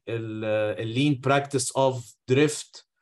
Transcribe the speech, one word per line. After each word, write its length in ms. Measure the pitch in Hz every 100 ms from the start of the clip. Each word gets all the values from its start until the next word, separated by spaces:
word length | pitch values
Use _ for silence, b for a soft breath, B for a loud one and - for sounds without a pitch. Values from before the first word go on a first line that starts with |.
| -
ال-، 360 | 117 113 110 110 107 107 107
ال 140 | 113
lean 260 | 117 147 131
practice 500 | 135 139 139 170 -
of 240 | 135 135 123 - - -
drift، 520 | 127 147 - - - _ _